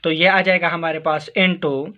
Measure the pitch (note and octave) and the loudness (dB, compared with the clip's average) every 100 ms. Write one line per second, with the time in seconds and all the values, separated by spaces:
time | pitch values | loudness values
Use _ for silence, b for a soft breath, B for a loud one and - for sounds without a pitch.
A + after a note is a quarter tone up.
0 | E3+ D#3+ F3 F#3+ F#3+ F#3 E3+ E3+ E3 D#3 | -2 2 4 4 2 2 0 -2 -4 -2
1 | D#3 D3+ D3+ - F#3 F3+ E3 C3+ D#3 | -2 -2 -2 0 0 0 -2 -2 -6